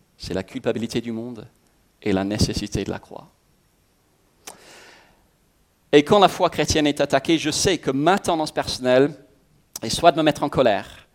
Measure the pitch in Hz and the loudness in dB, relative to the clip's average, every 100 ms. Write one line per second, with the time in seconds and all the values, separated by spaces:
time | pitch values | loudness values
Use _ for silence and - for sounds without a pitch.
0 | _ - - 90 - - 120 107 113 120 | _ -18 -8 -8 -8 -8 -6 -6 -6 -6
1 | 117 113 120 113 - _ _ _ _ _ | -6 -10 -12 -16 -20 _ _ _ _ _
2 | 107 95 98 107 - - 104 107 98 92 | -2 -2 -2 -2 -2 -4 -8 -8 -8 -10
3 | - - - _ _ _ _ _ _ _ | -14 -20 -20 _ _ _ _ _ _ _
4 | _ _ _ _ - - - - - - | _ _ _ _ -20 -20 -20 -20 -20 -20
5 | _ _ _ _ _ _ _ _ - 147 | _ _ _ _ _ _ _ _ 4 4
6 | 147 208 175 - 170 - 147 160 147 143 | 6 4 4 2 -2 0 0 2 0 0
7 | 139 135 165 160 147 - 202 175 147 135 | 0 0 0 -2 -2 -2 -2 -2 -2 0
8 | 160 196 - 160 151 151 - - 127 127 | 2 2 0 -2 -2 -4 -6 -4 2 4
9 | 147 147 - _ _ _ _ - 117 - | 4 -2 -20 _ _ _ _ -12 -6 2
10 | 170 160 156 147 143 156 120 98 - - | 2 4 0 0 -2 2 2 2 -6 -20
11 | _ | _